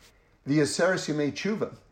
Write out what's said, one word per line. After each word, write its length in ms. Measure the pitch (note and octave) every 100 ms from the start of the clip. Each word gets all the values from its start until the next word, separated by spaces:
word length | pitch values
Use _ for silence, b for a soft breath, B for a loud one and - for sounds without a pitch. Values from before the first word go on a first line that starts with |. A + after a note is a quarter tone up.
| b b b b -
the 140 | D3+
Aseret 520 | C#3+ - F3 F3+ -
Yemei 200 | D3+ D3
Tshuva, 440 | C3+ G3 G#3+ - - _